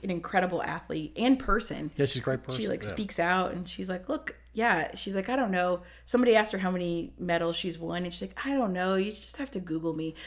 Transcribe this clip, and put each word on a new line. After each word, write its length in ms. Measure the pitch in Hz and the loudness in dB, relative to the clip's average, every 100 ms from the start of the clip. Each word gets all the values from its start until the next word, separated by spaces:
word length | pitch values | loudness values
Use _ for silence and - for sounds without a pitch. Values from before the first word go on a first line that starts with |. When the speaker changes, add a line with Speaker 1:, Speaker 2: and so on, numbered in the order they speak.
Speaker 1:
an 60 | 196 | -4
incredible 540 | 175 - 190 180 175 | -4 0 2 2 0
athlete 500 | - 156 - 156 151 - | -2 -6 -4 -6 -4 0
and 220 | 240 262 | 4 4
person. 540 | - - - 147 156 - | 4 2 2 -4 -6 0
Speaker 2:
Yeah, 120 | 139 | 2
she's 160 | 127 | 2
a 20 | 131 | 0
great 160 | 127 | -2
person. 180 | - 127 | -2 -4
Speaker 1:
She, 80 | 104 | -2
like, 140 | 131 | -2
Speaker 2:
Yeah. 80 | - | -2
Speaker 1:
speaks 300 | 95 196 - | -2 -2 0
out 320 | 170 185 180 | 2 4 2
and 180 | 175 180 | -4 -8
she's 180 | - 185 | -8 -6
like, 220 | 185 - | -6 -4
"Look," 260 | 294 - - - | -4 -6 -12 -10
yeah, 420 | 214 233 175 - - | 0 2 2 0 -4
she's 200 | 196 196 | -4 -2
like, 140 | 196 | 0
"I 60 | 262 | 0
don't 160 | 226 | 2
know." 320 | 185 180 175 - - - | 2 2 0 -4 -16 0
Somebody 280 | 247 247 220 | 4 6 6
asked 180 | 214 | 6
her 40 | 190 | 2
how 140 | 185 | 0
many 420 | 185 175 170 - - | 0 0 -2 -4 -6
medals 360 | 180 170 170 165 | -2 0 0 0
she's 220 | 190 160 | -4 -4
won, 260 | 165 175 | -6 -4
and 80 | 180 | -4
she's 120 | 175 190 | -6 -8
like, 100 | - | -6
"I 120 | 269 277 | -2 0
don't 180 | 214 | 0
know. 220 | 180 185 190 | 0 2 2
You 160 | 202 | 0
just 260 | 208 - - | -6 -12 -10
have 140 | 269 | -8
to 80 | 185 | -8
Google 340 | 180 160 165 | -4 -4 -2
me." 220 | 160 160 - | -2 -4 -8